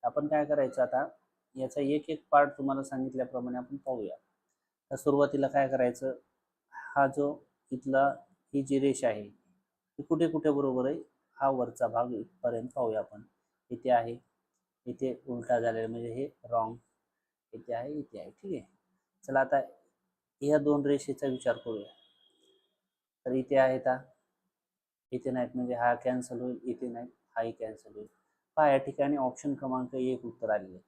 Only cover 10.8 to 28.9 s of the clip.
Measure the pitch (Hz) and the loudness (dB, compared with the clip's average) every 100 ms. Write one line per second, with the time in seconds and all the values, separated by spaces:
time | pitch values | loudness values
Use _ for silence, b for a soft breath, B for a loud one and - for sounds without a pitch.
10.8 | 127 165 - _ _ - 139 135 120 - | 0 -2 -8 _ _ -2 0 2 -2 -2
11.8 | 117 113 123 117 - _ 123 117 123 135 | 0 0 0 -2 -8 _ -2 -2 -6 -2
12.8 | 120 107 98 104 107 _ _ _ _ 117 | 0 0 -4 -10 -20 _ _ _ _ -6
13.8 | 127 120 117 120 _ _ _ _ _ _ | 4 4 4 -8 _ _ _ _ _ _
14.8 | 123 123 131 123 139 120 113 120 117 113 | -14 -6 -4 -4 -8 -10 0 0 2 -2
15.8 | 113 113 117 117 143 _ 117 117 113 117 | -4 -6 -8 -6 -8 _ -4 -2 -2 -6
16.8 | _ _ _ _ _ _ _ 113 113 117 | _ _ _ _ _ _ _ -20 -8 -6
17.8 | 131 151 139 104 - - 196 147 - _ | -6 -8 -10 -14 -16 -16 -10 -10 -10 _
18.8 | _ _ _ _ - 135 135 143 127 - | _ _ _ _ 0 2 4 2 0 -10
19.8 | _ _ _ _ _ _ 139 151 143 147 | _ _ _ _ _ _ 4 4 6 2
20.8 | 143 143 - 135 139 127 127 117 - 110 | 4 2 0 -4 -2 -2 0 -2 -2 -8
21.8 | 101 - _ _ _ _ _ _ _ _ | -8 -18 _ _ _ _ _ _ _ _
22.8 | _ _ _ _ - 131 127 135 131 131 | _ _ _ _ -4 -2 2 4 4 4
23.8 | 131 127 - _ _ _ _ _ _ _ | 0 -2 -4 _ _ _ _ _ _ _
24.8 | _ _ _ 127 135 127 120 127 123 120 | _ _ _ -6 -4 -2 -4 -4 -4 2
25.8 | 120 120 127 127 123 120 123 120 123 117 | 4 4 0 -2 -4 -6 -6 -6 -6 -6
26.8 | 127 117 123 _ _ - 117 113 110 107 | -6 -8 -12 _ _ -6 -4 -4 -10 -10
27.8 | - 104 107 _ _ _ _ - 151 139 | -18 -18 -18 _ _ _ _ 4 6 6
28.8 | 135 | 2